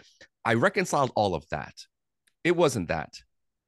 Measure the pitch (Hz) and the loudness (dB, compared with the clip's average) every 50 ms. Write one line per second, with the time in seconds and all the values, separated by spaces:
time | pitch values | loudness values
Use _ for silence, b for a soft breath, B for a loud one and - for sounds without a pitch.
0 | B B B B B B _ _ - 113 117 117 143 202 196 214 185 - - 147 | B B B B B B _ _ -2 0 2 2 2 2 2 0 -2 0 0 0
1 | 135 123 - 101 107 98 90 76 - - 78 73 - - - - - - _ _ | 0 0 0 0 0 0 0 -4 -6 -6 -8 -8 -8 -10 -16 -20 -20 -20 _ _
2 | _ _ _ _ _ _ _ _ - 160 175 170 175 147 117 110 87 78 85 80 | _ _ _ _ _ _ _ _ -2 0 2 4 2 2 2 0 -2 -2 -4 -4
3 | - - - - - _ _ _ _ _ _ _ _ | -6 -8 -12 -20 -20 _ _ _ _ _ _ _ _